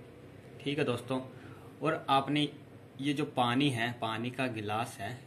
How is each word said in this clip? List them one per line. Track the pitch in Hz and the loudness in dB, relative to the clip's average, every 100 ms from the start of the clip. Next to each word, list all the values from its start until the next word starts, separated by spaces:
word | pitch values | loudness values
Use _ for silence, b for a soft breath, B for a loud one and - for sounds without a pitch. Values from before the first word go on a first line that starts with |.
| - - - - - - | -16 -18 -18 -18 -16 -8
ठीक | 143 143 | -2 2
है | 127 | 2
दोस्तों, | 120 - 131 127 B B B B - | 2 0 -2 -4 B B B B -2
और | 147 160 - | 0 2 4
आपने | 139 135 147 147 - - - - - | 4 6 4 2 -2 -16 -18 -16 -4
ये | 139 | 0
जो | 143 147 | 0 2
पानी | - 120 123 147 | 4 4 6 4
है, | 117 120 120 | 4 0 0
पानी | 113 110 120 | -2 0 -2
का | 127 131 | -2 -2
गिलास | 110 104 107 120 - | -2 0 0 -2 -4
है, | 101 120 | -8 -8